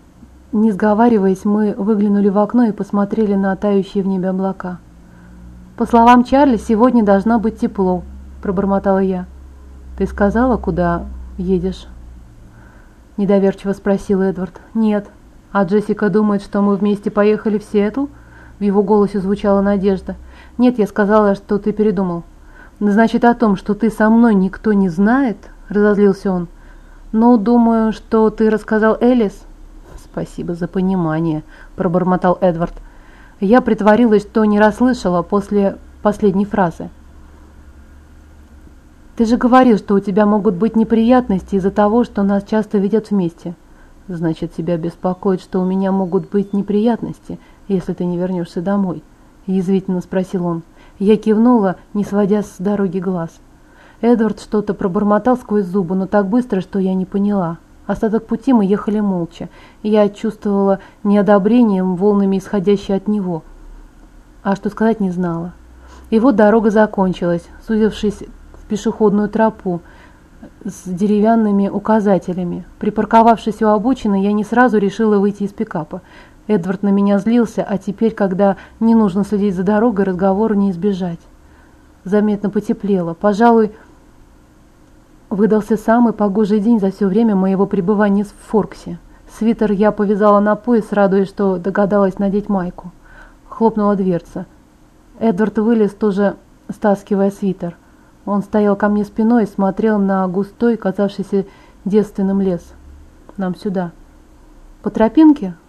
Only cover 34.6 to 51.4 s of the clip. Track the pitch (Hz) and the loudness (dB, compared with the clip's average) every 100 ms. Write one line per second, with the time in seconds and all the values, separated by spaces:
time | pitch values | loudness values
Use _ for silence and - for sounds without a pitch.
34.6 | 214 208 247 240 190 175 170 202 202 202 | 2 2 0 0 -2 -2 -2 -4 -2 0
35.6 | 196 - - - 208 208 208 185 202 208 | 0 -4 -14 -4 -4 0 0 0 -2 0
36.6 | 175 - 180 - - - - - - - | -2 -4 -14 -16 -20 -20 -20 -20 -20 -20
37.6 | - - - - - - - - - - | -20 -20 -20 -20 -20 -20 -20 -20 -20 -20
38.6 | - - - - - - 226 233 254 254 | -20 -20 -20 -20 -20 -4 0 2 4 6
39.6 | 254 202 - 196 202 196 208 208 196 175 | 6 2 2 -2 0 0 2 2 0 0
40.6 | 220 226 220 226 226 254 247 190 - 196 | -2 0 0 2 4 2 2 -4 -2 -2
41.6 | 190 196 208 233 240 - 196 202 202 214 | -2 0 2 2 -2 -2 -2 -2 -2 -4
42.6 | 208 208 196 214 214 202 175 - 175 170 | -2 -2 0 -2 -2 -2 -2 -6 -14 -16
43.6 | _ - - - - 170 170 160 170 - | _ -20 -20 -20 -14 -6 -4 -4 -8 -8
44.6 | 165 175 170 - 185 180 202 185 - 190 | -4 -4 -4 -6 -6 -4 -2 -4 -4 -4
45.6 | 185 190 190 190 185 190 156 202 202 202 | -2 -2 -2 -2 -2 -4 -2 -4 -2 -4
46.6 | 196 208 226 226 - 156 - 170 - - | -2 0 0 -2 -6 -12 -16 -18 -18 -20
47.6 | - 190 185 175 180 175 185 185 170 180 | -6 -4 -4 -6 -4 -4 -4 -4 -6 -6
48.6 | 175 202 190 151 - _ _ _ - 190 | -4 -2 -2 -6 -14 _ _ _ -4 -4
49.6 | 180 190 190 180 175 190 185 190 175 165 | 0 -2 -2 -6 -4 -6 -4 -4 -4 -6
50.6 | - - - - 196 214 220 214 | -10 -20 -20 -4 0 2 2 2